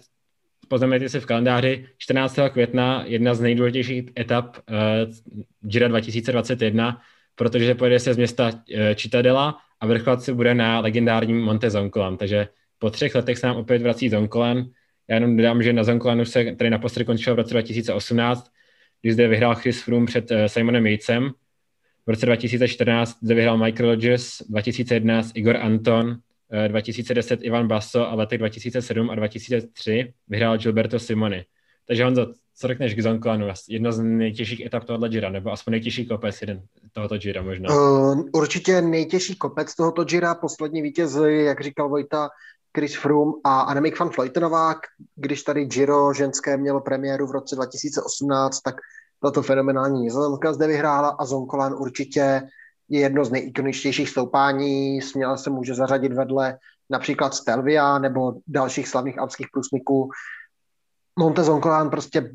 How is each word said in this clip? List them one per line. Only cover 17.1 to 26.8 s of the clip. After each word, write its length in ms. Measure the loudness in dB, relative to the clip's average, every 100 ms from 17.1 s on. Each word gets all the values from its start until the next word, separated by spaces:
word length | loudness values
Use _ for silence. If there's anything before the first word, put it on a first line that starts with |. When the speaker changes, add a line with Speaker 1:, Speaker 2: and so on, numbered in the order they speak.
| -2 0 0
Speaker 1:
v 20 |
roce 160 | 0
dva 80 | 0
tisíce 300 | -2 -4 -4
osmnáct, 560 | -4 0 2 2 0 -6 _ _ _ _ _
kdy 100 | 0
zde 160 | 4 4
vyhrál 260 | 6 4
Chris 280 | 2 0 -2
Froome 240 | 0 2 2
před, 240 | 0 0
eh, 180 | 2 2
Simonem 380 | 2 2 4 2
Yatesem. 440 | 2 0 -2 -2 -6 _ _ _ _ _ _ -4
V 40 |
roce 160 | 0 2
dva 100 | 2
tisíce 320 | 2 2 2
čtrnáct 480 | 2 2 2 0 -2
zde 120 | 2
vyhrál 240 | 4 4 4
Michael 320 | 2 2 2
Rogers, 520 | 4 2 2 -2 -14 -6
dva 120 | -4
tisíce 340 | -2 -2 0
jedenáct 360 | 2 2 2 0
Igor 220 | -2 0 2
Anton, 600 | 2 0 2 2 0 -6 _ _ -8
eh, 160 | -2 0
dva 120 | -2